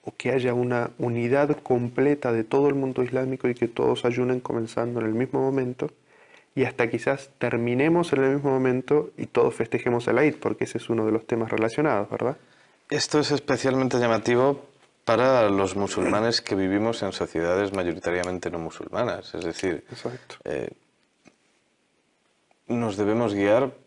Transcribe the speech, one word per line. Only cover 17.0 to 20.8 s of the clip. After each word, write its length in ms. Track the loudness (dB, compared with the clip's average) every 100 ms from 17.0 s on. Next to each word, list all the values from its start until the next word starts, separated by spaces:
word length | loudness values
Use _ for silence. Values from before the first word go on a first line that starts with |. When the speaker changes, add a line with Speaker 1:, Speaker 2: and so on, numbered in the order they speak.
Speaker 2:
en 100 | -6
sociedades 600 | -4 -4 -2 0 0 0
mayoritariamente 760 | -2 -2 -2 -2 -2 -2 -4 -6
no 80 | -6
musulmanas. 760 | -8 -10 -8 -4 -4 -4 -10
Es 100 | -8
decir, 400 | -8 -4 -4 -4 -8
Speaker 1:
Exacto. 460 | -12 -10 -12 -18 -16
Speaker 2:
eh, 260 | -8 -6 -8 -12